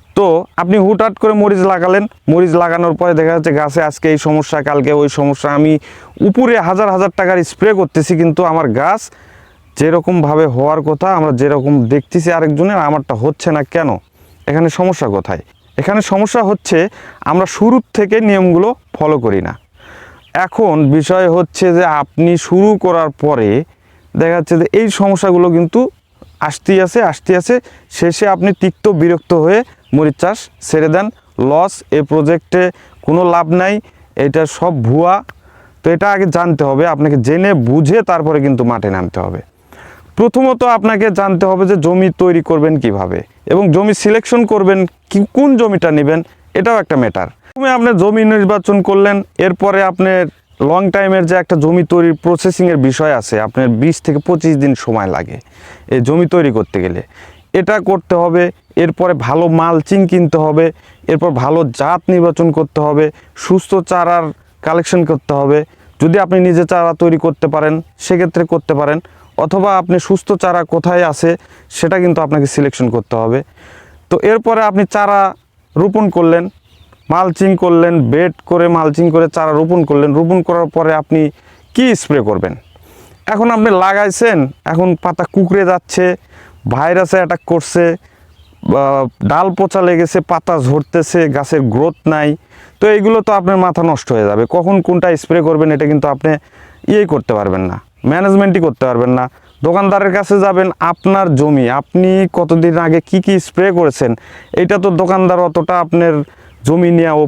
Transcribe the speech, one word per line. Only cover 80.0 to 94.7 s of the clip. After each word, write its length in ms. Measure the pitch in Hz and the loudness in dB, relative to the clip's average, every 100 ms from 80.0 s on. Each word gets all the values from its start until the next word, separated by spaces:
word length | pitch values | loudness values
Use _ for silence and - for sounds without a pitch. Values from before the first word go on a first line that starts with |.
| 147 143 | 2 0
রোপণ 200 | 165 185 170 | 0 0 0
করার 200 | 170 165 165 | -2 -2 -2
পরে 160 | 160 156 | 0 -2
আপনি 200 | 151 160 151 - _ - _ - | 0 0 0 -4 _ -20 _ -2
কি 100 | 254 214 | 0 0
স্প্রে 180 | - 143 104 | 0 -2 0
করবেন? 240 | 98 90 - - - - - - - - | -2 -4 -8 -16 -20 -20 -20 -20 -14 -6
এখন 140 | 208 233 226 | -2 0 2
আপনি 140 | 220 185 | 2 2
লাগাইছেন, 540 | 185 202 208 185 233 185 135 - - | 2 0 -2 0 0 2 -2 -6 -6
এখন 180 | 165 185 165 | -2 0 0
পাতা 200 | 180 170 175 | -4 -4 -4
কুঁকড়ে 300 | - 180 202 185 | 0 0 2 2
যাচ্ছে, 340 | 180 - - 180 180 _ - - - - | -2 -2 -2 -2 -2 _ -20 -20 -12 -6
ভাইরাসে 440 | 120 160 180 185 185 | -2 0 0 0 0
অ্যাটাক 200 | 175 170 - | 0 -4 -2
করছে, 320 | 170 - 175 170 165 _ _ _ _ _ _ - | -4 -2 0 0 -2 _ _ _ _ _ _ -2
বা 120 | 123 139 139 127 - 98 | 0 0 0 -4 -4 -2
ডাল 160 | 151 190 180 | 0 0 -2
পচা 240 | 190 190 180 | -2 0 2
লেগেছে, 280 | 170 170 185 170 | 2 0 -2 -2
পাতা 240 | 165 - 170 127 | -4 -2 -2 0
ঝরতেছে, 540 | 151 143 170 160 175 160 139 | -2 -2 -2 0 0 0 -2
গাছের 260 | 139 160 127 | -2 -2 0
গ্রোথ 240 | 113 160 160 - | 0 -2 -2 -2
নাই। 160 | 151 147 151 _ - - _ | 0 0 -4 _ -20 -20 _
তো 40 | 208 | 2
এইগুলো 240 | 214 208 220 208 | 2 2 0 2
তো 40 | 202 | 0
আপনার 180 | 180 190 185 | 2 2 0
মাথা 160 | 170 165 | 0 0
নষ্ট 160 | 147 - 117 | -2 -2 0
হয়ে 120 | 104 | 0
যাবে। 140 | 104 117 180 | 0 0 0
কখন 200 | 175 | 0